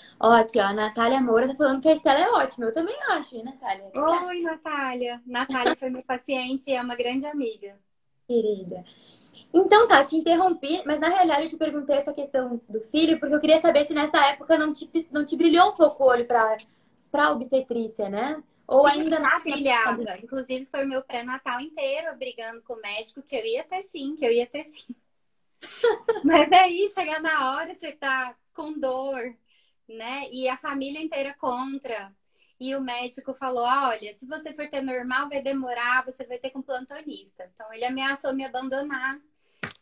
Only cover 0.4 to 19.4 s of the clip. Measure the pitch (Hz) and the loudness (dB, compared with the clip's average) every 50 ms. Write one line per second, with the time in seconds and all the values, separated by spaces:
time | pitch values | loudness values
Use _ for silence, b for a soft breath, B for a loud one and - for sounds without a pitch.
0.4 | 220 220 - 208 196 196 208 214 214 214 - 233 226 233 262 262 254 240 220 226 | 6 4 2 0 0 0 0 -2 -4 -2 0 0 2 2 2 2 2 4 4 2
1.4 | 254 262 262 - 302 269 262 269 262 320 311 302 - 311 269 294 359 453 466 370 | 2 2 0 2 2 2 2 4 4 4 4 6 6 4 4 4 4 4 4 2
2.4 | 269 262 - 247 233 226 220 - 330 403 523 587 571 494 381 302 262 - 254 226 | 2 0 -2 -4 -4 -2 -2 -2 -2 -4 -4 -4 -2 0 0 -2 -2 -6 -12 -12
3.4 | 226 262 269 - 269 208 190 190 196 196 - 262 302 320 339 349 359 359 359 349 | -12 -12 -12 -10 -6 -6 -6 -6 -8 -10 -4 0 2 2 2 2 0 -2 -4 -4
4.4 | 339 320 320 320 - 320 294 285 269 254 247 247 247 240 240 240 240 247 247 240 | -4 -6 -6 -6 -8 -8 -6 -4 -4 -4 -4 -4 -6 -6 -8 -10 -10 -6 -4 -4
5.4 | 262 254 262 254 240 - 320 - 269 254 254 254 - - 254 247 - - 269 254 | -4 -2 -2 0 2 0 0 0 -4 -8 -8 -6 -6 -6 -6 -6 -4 -4 -4 -4
6.4 | 254 254 269 269 - 277 262 247 247 247 240 240 240 240 262 269 277 294 302 294 | -4 -4 -6 -6 -4 -4 -4 -4 -4 -6 -4 -4 -4 -2 -4 -4 -6 -6 -6 -6
7.4 | 254 226 214 - 202 196 202 _ _ _ _ _ _ _ _ _ _ - 240 233 | -6 -6 -6 -10 -14 -18 -20 _ _ _ _ _ _ _ _ _ _ -2 0 0
8.4 | 220 214 208 190 185 180 185 180 180 b b b b b b b b b b b | 0 0 -2 -4 -6 -12 -14 -14 -16 b b b b b b b b b b b
9.4 | b b - 339 381 381 415 427 480 453 370 277 277 - 311 320 - 330 339 339 | b b 4 4 6 8 8 8 8 8 8 6 6 4 0 -2 2 2 4 4
10.4 | 381 370 330 - - 285 320 370 - 294 302 294 311 339 370 392 359 330 285 285 | 4 2 0 -2 -4 -4 -4 -4 -4 -4 -2 0 0 2 4 4 4 4 2 0
11.4 | 320 330 - - 320 302 285 294 269 294 277 277 285 294 285 294 277 277 - 262 | 0 -2 -4 -4 -4 -4 -4 -4 -2 0 0 0 0 -2 -6 -6 -6 -4 -2 -2
12.4 | 254 247 240 233 - - 202 220 220 - - 302 320 311 320 - - 269 302 294 | -2 -2 -6 -8 -8 -8 -8 -8 -6 -2 0 2 4 4 2 2 0 0 0 2
13.4 | 302 311 311 320 330 339 - 294 294 - 320 294 294 302 349 311 277 285 294 - | 4 6 6 6 6 6 4 4 4 2 0 -2 0 2 4 4 4 4 2 0
14.4 | - - 320 311 302 311 294 - - - - 330 330 - 262 294 294 294 339 - | 0 2 2 2 2 0 -2 -6 -8 -6 -4 -4 -4 -4 -4 -4 -4 -2 0 2
15.4 | 339 330 302 339 370 415 403 - 320 294 - - 269 254 247 240 240 - 240 233 | 4 6 6 6 6 6 4 4 4 4 4 4 4 4 4 4 2 2 2 2
16.4 | 220 220 220 220 - _ _ _ _ _ _ _ _ _ - 285 294 302 294 233 | 2 2 0 -4 -8 _ _ _ _ _ _ _ _ _ 0 2 2 2 2 0
17.4 | 254 - 269 262 262 - 240 233 226 220 - - 208 196 196 208 247 285 311 302 | -2 0 0 0 0 0 -4 -4 -4 -4 -4 -6 -6 -4 -4 -4 -4 -4 -4 -8
18.4 | - _ _ _ _ - - 262 294 285 294 294 320 320 330 311 285 254 - 349 | -12 _ _ _ _ 4 6 8 8 8 6 4 2 0 0 2 2 2 2 2